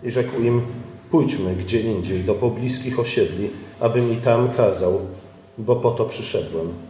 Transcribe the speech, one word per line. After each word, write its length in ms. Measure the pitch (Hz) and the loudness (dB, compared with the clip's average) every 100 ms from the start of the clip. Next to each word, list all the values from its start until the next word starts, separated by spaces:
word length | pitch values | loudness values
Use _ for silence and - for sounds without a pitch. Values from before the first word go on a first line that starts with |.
I 80 | 120 | -4
rzekł 300 | 123 117 120 | -2 0 0
im: 200 | 120 120 - - - - - | 2 2 0 -6 -12 -16 0
„Pójdźmy 440 | 160 131 - 92 92 | 2 4 0 -2 -2
gdzie 260 | - 113 | 0 0
indziej, 420 | 113 98 87 92 | 0 0 -2 -2
do 120 | 98 104 | 0 0
pobliskich 640 | 120 117 123 - 127 120 | 0 0 -2 -4 -4 -2
osiedli, 500 | 117 117 101 90 104 - - - | 0 0 0 0 -6 -6 -14 -2
abym 340 | 120 123 120 | 0 2 0
i 20 | 117 | 2
tam 340 | 123 117 123 127 | 4 4 4 4
kazał, 420 | 107 90 90 98 98 - - - - - | 4 4 2 0 -2 -12 -18 -20 -18 -6
bo 180 | 113 117 | 0 2
po 160 | 120 | 2
to 140 | 113 110 | 2 -2
przyszedłem”. 680 | - 104 98 78 80 85 87 - | -4 -4 -4 -4 -4 -6 -8 -14